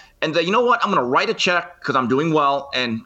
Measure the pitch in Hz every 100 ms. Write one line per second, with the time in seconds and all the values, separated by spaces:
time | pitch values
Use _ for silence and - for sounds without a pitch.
0 | - _ 156 156 170 220 240 226 202 175
1 | 123 147 208 208 185 175 170 - - 135
2 | 117 131 165 151 143 139 - 127 123 113